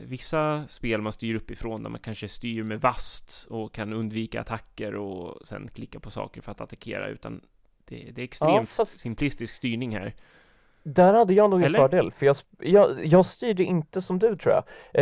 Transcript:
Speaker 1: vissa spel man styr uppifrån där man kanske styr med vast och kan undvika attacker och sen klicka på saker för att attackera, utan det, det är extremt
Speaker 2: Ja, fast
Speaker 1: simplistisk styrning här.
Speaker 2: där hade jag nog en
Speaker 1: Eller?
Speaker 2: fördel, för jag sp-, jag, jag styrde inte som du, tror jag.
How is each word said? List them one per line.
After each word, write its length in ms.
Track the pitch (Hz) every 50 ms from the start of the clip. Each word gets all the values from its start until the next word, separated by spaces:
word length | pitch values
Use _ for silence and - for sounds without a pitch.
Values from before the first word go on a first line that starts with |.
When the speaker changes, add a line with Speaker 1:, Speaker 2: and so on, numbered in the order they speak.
Speaker 1:
vissa 640 | 110 123 127 123 - - 160 156 151 151 151 151 147 139
spel 340 | - - - 120 113 107
man 100 | 107 107
styr 220 | 104 - - 113 110
uppifrån 480 | 107 - - - - - 113 110 107
där 80 | 107 107
man 100 | 113 110
kanske 280 | - 110 107 - 107 101
styr 340 | - - - 120 113 113
med 180 | 110 110 107 -
vast 680 | - 123 113 - - - - - - - - - - -
och 240 | 113 113 110 - -
kan 180 | 113 107 104
undvika 480 | 110 113 113 107 107 113 110 - - 113
attacker 540 | 113 - 113 110 - - - - 110 104 101
och 520 | 101 104 98 95 90 87 85 - - -
sen 220 | - 107 101 101 120 -
klicka 260 | - 113 - - 110
på 100 | - 113
saker 300 | - 113 101 98 - 117
för 120 | - 113
att 80 | 107 -
attackera, 480 | 113 - - - - 113 107 98 98 104
utan 320 | 107 - - 110 110 - _ _ _ _ _ _ _ _ _
det, 260 | - 120 117 - 117 117
det 60 | 120
är 20 | 127
extremt 300 | 127 - - 156 156 180
Speaker 2:
Ja, 120 | 220 226
fast 340 | - - - 220 - - -
Speaker 1:
simplistisk 540 | - 120 110 - 147 143 - - 120 110 -
styrning 420 | - - 123 113 117 131 120 107
här. 180 | 101 92 107 - - - _ _ _ _ _ _ _ _ _ _ _
Speaker 2:
där 320 | - 156 135 180 180 185 202
hade 200 | 233 233 185 185
jag 160 | 202 214 202
nog 80 | 190 180
en 40 | 170
Speaker 1:
Eller? 120 | 143 170 -
Speaker 2:
fördel, 340 | 135 131 - 185 131 87
för 140 | - - 143
jag 60 | 139 139
sp-, 220 | - - _ _ -
jag, 440 | - 143 185 208 196 - 135 123 -
jag 200 | 156 160 185 180
styrde 380 | 185 - - 247 240 208 180 175
inte 380 | - 185 165 151 - - 190
som 160 | 185 - 185 185
du, 180 | 214 233 202
tror 180 | - - 117 104
jag. 100 | - - - - - - - - -